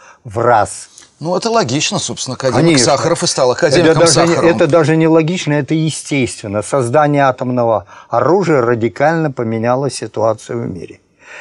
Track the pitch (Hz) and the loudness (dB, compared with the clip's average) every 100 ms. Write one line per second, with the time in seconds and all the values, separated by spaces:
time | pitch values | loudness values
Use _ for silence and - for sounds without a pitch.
0 | - - - 101 117 117 101 - - - | -20 -20 -10 -2 2 2 2 -6 -18 -20
1 | - _ 151 180 226 226 156 135 - 196 | -20 _ -6 -4 -2 -2 0 -2 -2 -4
2 | - 113 - 123 131 120 160 151 120 143 | -6 -8 -10 -4 -2 2 2 4 2 0
3 | 160 165 170 - 131 120 165 - 165 156 | 0 -2 -2 0 0 2 2 4 4 4
4 | 165 160 170 160 156 170 165 165 147 160 | 4 4 2 2 2 2 2 4 4 2
5 | 160 160 156 185 - 147 139 160 160 - | 4 4 2 -2 -2 -2 0 -2 -2 -4
6 | - 143 120 - 110 101 - 143 120 143 | -6 -2 -2 -4 -6 -6 -2 -2 0 2
7 | 147 147 139 127 127 123 117 107 92 - | 2 2 0 0 -4 0 0 0 -4 -20
8 | - 120 120 185 170 147 117 120 113 - | -4 -2 2 2 2 2 2 0 -2 0
9 | 147 165 156 131 113 113 117 127 139 - | 0 0 -4 -4 -6 -2 -2 -2 -2 -6
10 | 110 113 110 110 - 120 123 90 - - | -10 -2 -2 -2 -6 -8 -8 -10 -16 -20
11 | _ _ - - | _ _ -20 -20